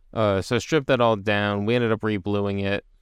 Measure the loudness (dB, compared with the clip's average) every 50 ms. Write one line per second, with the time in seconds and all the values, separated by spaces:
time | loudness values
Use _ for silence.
0 | _ -8 -4 0 0 2 2 0 0 0 -2 -2 0 0 -2 0 2 2 2 4
1 | 4 4 2 2 0 0 0 0 0 0 0 -2 0 0 0 2 2 0 0 0
2 | -2 -2 -2 -2 -2 -2 -2 -2 -2 -2 -2 -2 -2 -2 -2 -4 -6 _ _ _